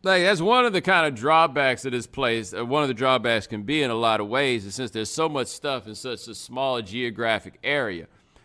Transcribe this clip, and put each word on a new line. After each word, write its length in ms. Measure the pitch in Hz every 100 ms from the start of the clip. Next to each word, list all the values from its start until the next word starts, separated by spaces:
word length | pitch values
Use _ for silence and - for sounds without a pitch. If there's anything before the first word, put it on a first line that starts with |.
Like, 200 | 185 185
that's 200 | 180 196
one 240 | 175 247 247
of 80 |
the 80 | 190
kind 240 | 180 185 156
of 80 |
drawbacks 720 | 123 131 160 165 135 135 120 135
of 60 |
this 140 | 123 113
place. 460 | - 127 113 101
Uh, 140 | 92 120
one 160 | 143
of 60 | 147
the 60 |
drawbacks 520 | 110 131 127 117 113 -
can 160 | 110
be 200 | 101 156
in 80 | 135
a 40 |
lot 260 | 113 117 110
of 80 | 104
ways 380 | 127 139 120 98
is 80 |
since 160 | 95 123
there's 200 | 110 107
so 200 | - 160
much 160 | 147 117
stuff 400 | - 147 131 107
in 80 |
such 340 | 107 131 117 -
a 60 |
small 480 | 104 - 123 135 123
geographic 760 | 101 113 120 107 117 107 95 -
area, 420 | 123 143 117 87 80 _ _ _